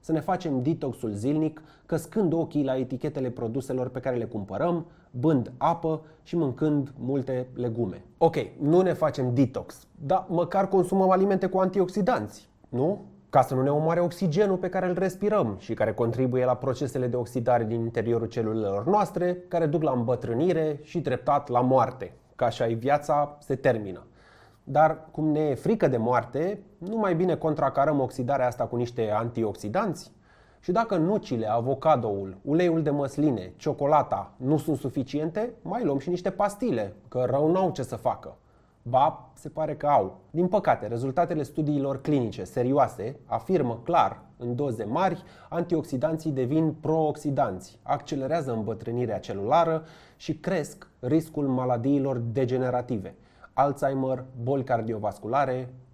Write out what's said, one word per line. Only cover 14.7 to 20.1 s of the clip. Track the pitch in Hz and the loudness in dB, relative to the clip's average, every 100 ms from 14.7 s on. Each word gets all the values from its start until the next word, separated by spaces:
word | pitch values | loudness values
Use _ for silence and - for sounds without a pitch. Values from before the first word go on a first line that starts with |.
| 190 180 | -2 -2
îl | 180 | 0
respirăm | 185 185 208 208 123 95 | -2 0 0 2 0 -4
și | - | -8
care | 110 107 | -2 0
contribuie | 104 117 117 127 127 | 2 0 2 0 2
la | 123 123 | 2 0
procesele | 131 127 139 139 123 | -2 -2 -4 -2 -2
de | 123 | -2
oxidare | 117 131 117 123 | -4 -2 2 2
din | 110 117 | 2 -2
interiorul | 117 117 113 117 110 | -2 -2 0 0 0
celulelor | 120 110 110 104 101 117 | -2 -2 0 0 -2 2
noastre, | 208 196 185 180 180 - | 2 2 0 -2 -4 -4
care | 175 160 | -2 0
duc | 156 | 2
la | 151 | 0
îmbătrânire | 127 117 | 0 0